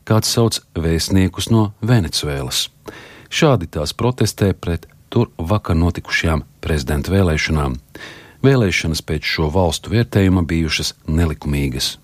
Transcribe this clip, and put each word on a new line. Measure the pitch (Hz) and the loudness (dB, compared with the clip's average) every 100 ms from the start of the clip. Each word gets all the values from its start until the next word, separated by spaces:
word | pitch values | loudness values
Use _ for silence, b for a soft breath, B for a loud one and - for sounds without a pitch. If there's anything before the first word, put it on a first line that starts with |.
kā | - 110 | 2 0
atsauc | - - 113 - _ | 2 2 2 0 _
vēstniekus | 85 80 82 - 95 92 - - | -4 0 0 2 2 2 -2 2
no | 113 104 - 110 | 2 2 -2 0
Venecuēlas. | 123 82 - 73 69 - - - _ - B B B B | 2 2 -4 -4 -6 -4 -6 -6 _ -20 B B B B
Šādi | - 160 120 85 | 2 4 4 0
tās | - 73 | -4 -6
protestē | - 117 127 110 - 101 87 | -2 -2 0 -2 2 0 0
pret | - 85 - _ _ | -4 -4 -6 _ _
tur | 117 117 - | -2 -2 -4
vakar | 80 104 - 82 | -2 -2 0 2
notikušajām | 87 - - - 82 76 - _ - | 2 0 -4 -2 0 -2 -4 _ -4
prezidenta | 78 65 73 73 | -2 -2 -4 0
vēlēšanām. | 95 90 78 - 76 69 64 _ B B B B B | 2 2 0 0 0 -2 -6 _ B B B B B
Vēlēšanas | 135 135 101 82 85 76 - | 2 4 2 0 -2 -4 -4
pēc | 78 - - | -6 -4 -2
šo | 78 | 0
valstu | 87 87 - - | 2 0 0 -2
vērtējuma | 110 117 104 95 92 78 | -2 0 2 4 2 2
bijušas | 82 80 - 78 - - | -2 -2 -2 -6 -8 -4
nelikumīgas. | 78 82 73 73 71 69 64 - - | 0 0 -2 -4 -2 -2 -4 -6 -8